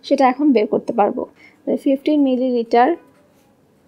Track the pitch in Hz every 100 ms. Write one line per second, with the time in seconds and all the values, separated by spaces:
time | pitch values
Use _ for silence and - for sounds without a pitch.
0 | - 285 254 254 302 226 208 - - 233
1 | 208 247 - _ - _ - 254 294 269
2 | - 302 269 247 254 247 233 240 269 339
3 | - _ _ _ _ _ _ _